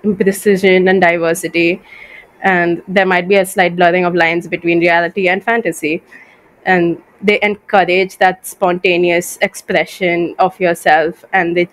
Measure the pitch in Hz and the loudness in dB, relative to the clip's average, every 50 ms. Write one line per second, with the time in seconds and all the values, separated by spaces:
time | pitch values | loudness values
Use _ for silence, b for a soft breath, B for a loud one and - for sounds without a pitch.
0 | - 208 196 185 185 196 196 - - 214 202 185 196 190 185 185 185 185 190 190 | -2 -2 -2 0 0 -2 -2 0 0 0 0 2 4 2 4 4 4 2 2 4
1 | 180 170 170 175 165 165 170 170 - 165 165 170 170 170 180 - B B B B | 2 2 2 0 0 -2 -2 -2 -4 -4 -2 0 0 0 -2 -4 B B B B
2 | B B B B B B _ _ - 190 185 175 175 170 170 170 - - 185 196 | B B B B B B _ _ -2 0 0 2 0 0 -2 -4 -6 -2 0 0
3 | 190 185 185 180 180 180 202 196 185 190 - 202 180 175 175 175 180 175 170 185 | 2 2 0 0 0 2 2 2 2 0 0 0 0 0 2 2 2 2 2 2
4 | 180 175 175 175 165 165 165 175 175 165 170 165 170 170 170 170 170 175 170 170 | 0 0 0 0 0 0 0 -2 -4 -6 -10 -6 -2 0 0 2 2 2 2 2
5 | 170 170 - 208 190 175 185 196 190 - 226 233 226 175 156 - - 151 156 180 | 0 -2 -4 -2 0 0 0 -2 -2 -2 -2 -2 -2 -4 -6 -4 -6 -6 -6 -6
6 | _ B B B B B B B B B _ _ _ - 185 180 170 170 165 - | _ B B B B B B B B B _ _ _ 0 0 2 2 0 -2 -4
7 | _ _ _ _ 196 202 208 - 208 208 208 208 _ - - 196 180 165 180 185 | _ _ _ _ -2 -2 0 0 0 -2 -4 -4 _ 0 0 0 2 2 2 0
8 | 190 190 - - 196 185 180 - - - - _ 196 180 180 180 - 190 175 170 | 0 -2 -2 0 0 0 0 -2 -12 -18 -6 _ -2 -2 -2 0 0 0 0 2
9 | 175 175 170 170 175 - - - 208 196 - - - - 190 165 156 - - - | 2 2 0 0 -2 -4 -6 -4 -6 -6 -6 -12 -8 -2 -2 -2 -2 -2 -6 -4
10 | 196 175 170 170 175 160 - - 185 180 185 _ 185 175 170 - - 185 151 160 | -2 -2 0 0 -2 -4 -2 -2 -2 -2 0 _ -2 -2 -2 0 2 2 2 2
11 | 156 165 175 _ - - - 190 175 170 170 175 175 175 | 2 -2 -6 _ -14 -4 -2 -2 -2 0 0 -2 -2 -4